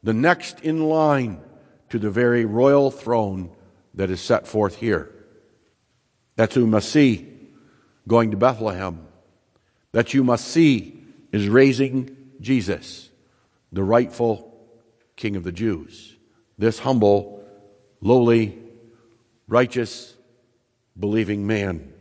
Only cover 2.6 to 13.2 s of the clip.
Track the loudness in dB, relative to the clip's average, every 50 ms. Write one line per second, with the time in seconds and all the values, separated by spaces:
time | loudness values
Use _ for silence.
2.6 | 4 4 4 4 2 0 -4 -6 -6 -4 -2 -2 -2 -2 -6 -8 -10 -12 -16 _
3.6 | _ _ _ _ _ _ _ -6 -4 -4 -4 -8 -2 -2 -2 -2 -2 -4 -4 -2
4.6 | -2 -2 -4 -4 -4 -2 -2 -2 -4 -8 -20 -20 -20 _ _ _ _ _ _ _
5.6 | _ _ _ _ _ _ _ _ _ _ _ _ _ _ _ -2 -2 0 2 0
6.6 | 2 2 2 0 0 0 2 4 4 4 2 0 -6 -16 -20 -20 -20 -20 _ _
7.6 | _ _ _ _ _ _ _ _ _ 2 2 2 2 2 0 2 2 2 2 0
8.6 | -6 -6 -6 -6 -8 -8 -10 -10 -16 -20 _ _ _ _ _ _ _ _ _ _
9.6 | _ _ _ _ _ _ -2 -2 -2 0 0 0 2 2 0 -2 -2 -4 0 2
10.6 | 4 4 4 0 -2 -10 -18 -20 -20 -20 -20 _ _ _ -4 -4 -2 2 6 6
11.6 | 6 6 4 2 -2 -2 -2 -6 -6 -6 -14 -20 -20 -20 _ -16 -4 -2 -2 0
12.6 | 0 -2 -6 -6 -8 -16 -20 -20 -20 -20 _ _